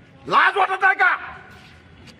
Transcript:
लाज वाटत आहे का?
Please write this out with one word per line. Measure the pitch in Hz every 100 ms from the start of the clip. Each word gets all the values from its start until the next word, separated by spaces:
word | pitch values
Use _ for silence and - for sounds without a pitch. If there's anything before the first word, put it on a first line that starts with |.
| - - 135
लाज | 220 359 392
वाटत | 381 370
आहे | 381 392
का? | 359 311 - - - - - - - - -